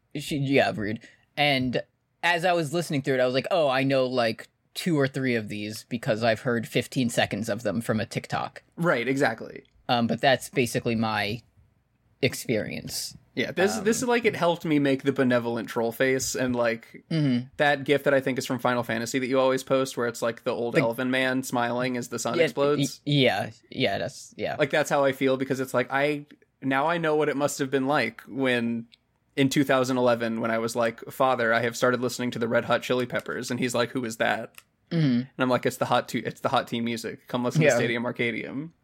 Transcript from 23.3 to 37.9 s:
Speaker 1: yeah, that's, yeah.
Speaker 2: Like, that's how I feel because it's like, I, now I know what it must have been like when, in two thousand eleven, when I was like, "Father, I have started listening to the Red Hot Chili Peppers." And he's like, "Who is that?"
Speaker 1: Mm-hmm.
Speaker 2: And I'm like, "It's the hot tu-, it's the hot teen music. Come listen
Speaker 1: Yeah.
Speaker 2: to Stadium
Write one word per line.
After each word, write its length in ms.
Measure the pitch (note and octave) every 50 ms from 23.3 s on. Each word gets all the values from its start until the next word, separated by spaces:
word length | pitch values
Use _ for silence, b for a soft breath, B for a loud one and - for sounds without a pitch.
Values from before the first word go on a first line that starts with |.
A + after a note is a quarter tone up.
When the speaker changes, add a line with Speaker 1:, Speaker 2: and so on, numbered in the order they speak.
| F#2 G2+ A#2 A2+ A2+ - _ _
Speaker 1:
yeah, 260 | - - C3 G2+ G2+
that's, 380 | G#2 - C3+ - - - - -
yeah. 200 | - G#2+ D#2+ - -
Speaker 2:
Like, 100 | D3+ C#3
that's 220 | E3 D#3 C#3+ -
how 120 | D#3+ C#3+ C#3
I 80 | C#3 C3
feel 260 | - C#3 C3 C3 C3
because 220 | C#3 C3+ C3+ B2+
it's 120 | C3 - -
like, 160 | B2 B2 -
I, 360 | C3+ C3+ C#3+ D3+ D3+ C#3+ D3 - - - _ _ _ _
now 260 | - C3 C3+ C3+ C#3+ D#3+
I 100 | F3 E3+
know 180 | E3 D#3 D3+
what 140 | D3+ D3+ D3
it 60 | C3 C3+
must 200 | D3 C#3 - -
have 120 | C#3+ C3
been 160 | C#3 C3+ C3
like 340 | C3+ D3+ C#3+ A#2 A2+ A2+ - - -
when, 580 | G2+ C3+ C3+ C3 B2 A#2+ A#2 A#2 A#2 A#2 A#2 - - - _ _ _ _ _ _ _
in 140 | C#3+ C3+ C3+
two 160 | - D3 C#3
thousand 320 | C3+ C#3 C3 B2+ B2 C3
eleven, 460 | B2+ B2 A#2+ A#2+ A2+ A#2 A2+ A2+ A2+ A#2+
when 80 | A2+
I 80 | A2+ A2+
was 180 | A2+ A#2 -
like, 240 | B2 A#2 A#2 A#2 - - -
"Father, 440 | - - C3+ C3 B2+ A#2+ A#2 A2+ A2+
I 60 | A#2
have 140 | A#2+ A#2+ A#2
started 280 | - - B2+ B2 A#2+ B2
listening 300 | B2 - - B2 B2 A#2+
to 60 | A#2
the 100 | A#2 A2+
Red 180 | A#2+ A#2+ A2+
Hot 160 | A#2 B2 A2+ -
Chili 240 | - B2+ B2+ B2
Peppers." 440 | A#2+ - - - - D2+ F#2+ B2+ -
And 80 | B2 B2
he's 160 | B2+ B2 A#2+
like, 180 | A#2+ A#2+ A#2 -
"Who 120 | C3+ B2
is 140 | A2 A2 -
that?" 340 | A#2 A2+ G#2+ G#2+ A#2 - _ - - _ _ _ _ _
Speaker 1:
Mm-hmm. 300 | E3+ E3 D#3 C3+ B2 A#2+
Speaker 2:
And 80 | C3 - _ -
I'm 100 | C3 B2+
like, 160 | B2 A#2+ -
"It's 140 | C3 - -
the 80 | B2+
hot 200 | A2+ B2+ B2 -
tu-, 160 | - - A#2+ -
it's 200 | - - - -
the 80 | B2
hot 180 | A#2 A#2+ A2 -
teen 160 | B2 A#2 A#2
music. 420 | A#2 A#2 A2+ - G#2+ - - _ -
Come 140 | - B2 B2
listen 180 | B2 A#2+ D#3 D#3
Speaker 1:
Yeah. 80 | C#3+
Speaker 2:
to 60 | A#2+
Stadium 260 | A#2 A#2 A#2